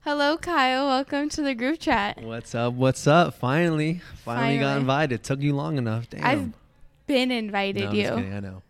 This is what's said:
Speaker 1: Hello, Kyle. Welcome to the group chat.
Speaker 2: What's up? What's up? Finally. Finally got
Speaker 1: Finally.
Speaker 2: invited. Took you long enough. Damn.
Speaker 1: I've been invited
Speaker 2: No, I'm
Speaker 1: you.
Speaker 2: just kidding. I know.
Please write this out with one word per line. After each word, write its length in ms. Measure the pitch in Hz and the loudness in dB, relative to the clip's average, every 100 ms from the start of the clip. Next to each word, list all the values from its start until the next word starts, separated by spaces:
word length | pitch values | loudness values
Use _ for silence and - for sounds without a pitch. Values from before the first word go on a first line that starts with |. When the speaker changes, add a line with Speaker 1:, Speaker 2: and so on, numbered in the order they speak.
| 311 | -2
Speaker 1:
Hello, 320 | 294 285 320 | 0 2 0
Kyle. 500 | - 330 262 262 277 | 0 2 2 2 2
Welcome 400 | 262 277 285 302 | 0 0 -2 -2
to 100 | - | -2
the 120 | 285 | -2
group 260 | 240 254 320 | 0 -2 -2
chat. 400 | - 233 - - | 0 0 0 -6
Speaker 2:
What's 320 | 113 117 - 117 | -8 -10 -6 -2
up? 200 | 120 123 | 0 2
What's 300 | 131 131 - | 2 4 6
up? 260 | 160 170 | 6 6
Finally. 680 | - 123 147 175 156 151 175 - - | 0 0 2 2 2 -2 -4 -8 -14
Finally 360 | - 117 139 139 | -6 -2 0 2
got 60 | 139 | 0
Speaker 1:
Finally. 120 | 139 | 0
Speaker 2:
invited. 440 | 131 135 156 117 | 2 2 0 -2
Took 180 | - 139 | -4 -2
you 120 | 143 | 0
long 240 | 139 156 147 | 0 -2 -2
enough. 320 | 117 110 117 | -2 -2 -6
Damn. 140 | - | -2
Speaker 1:
I've 300 | 233 285 254 - _ _ - _ - | 0 0 -4 -10 _ _ -20 _ -2
been 240 | 269 254 | 0 0
invited 520 | 240 220 202 196 196 | -2 -2 -2 -2 -2
Speaker 2:
No, 60 | 202 | 0
I'm 60 | 208 | 0
Speaker 1:
you. 60 | |
Speaker 2:
just 120 | 202 - | 0 -2
kidding. 180 | 98 101 | -4 -6
I 40 | |
know. 220 | 98 95 | -8 -12